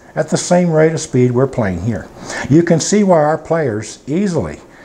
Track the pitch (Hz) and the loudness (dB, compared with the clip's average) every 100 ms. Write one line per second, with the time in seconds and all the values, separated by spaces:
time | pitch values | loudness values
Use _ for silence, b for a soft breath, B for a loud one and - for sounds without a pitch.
0 | B - 156 160 - 180 180 156 160 160 | B -8 -2 -2 0 2 2 4 2 0
1 | - 131 123 123 135 - 101 90 104 107 | -2 2 2 2 0 0 -4 -2 -4 -6
2 | - - B B B 151 170 165 - 208 | -8 -16 B B B 2 4 2 2 2
3 | 196 165 151 156 - 165 139 104 110 - | 4 4 2 0 -2 -2 -2 -4 -8 -12
4 | - 165 208 160 82 - - B | -6 -4 -2 -2 -4 -8 -18 B